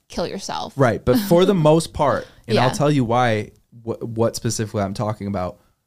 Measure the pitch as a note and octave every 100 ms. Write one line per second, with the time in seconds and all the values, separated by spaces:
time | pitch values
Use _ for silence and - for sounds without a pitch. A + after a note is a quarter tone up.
0 | _ - F3 G3 - D#2+ - - B2 G2
1 | - C3 G3+ E3+ F#3+ G3 D3+ D#3+ - -
2 | C#3+ G2 - - - G#3 B2+ - D3 D3
3 | A2+ A#2+ B2 G#2+ G#2+ - _ A#2+ A2+ -
4 | A#2 A2+ A#2 - A#2 - G#2 G#2+ G2 G2
5 | G#2+ G#2 G2+ G2 F2+ - _ _